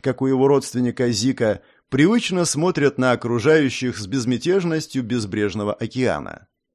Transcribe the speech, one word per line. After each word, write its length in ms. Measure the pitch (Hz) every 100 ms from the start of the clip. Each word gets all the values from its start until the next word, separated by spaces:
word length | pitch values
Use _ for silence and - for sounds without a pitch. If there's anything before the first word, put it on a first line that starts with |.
как 220 | 135 127
у 20 | 135
его 220 | 131 139
родственника 640 | 139 - 123 123 117 123
Зика, 500 | 104 127 123 110 95 - _ _
привычно 560 | 131 170 233 - 185 170
смотрят 520 | 143 175 170 143 -
на 140 | 127
окружающих 880 | 120 117 120 127 156 135 - 127 101
с 100 | 98
безмятежностью 960 | 131 117 120 165 190 170 160 - 131
безбрежного 680 | 113 123 104 107 104 107 104
океана. 760 | - 113 123 120 78 50 50 - _ _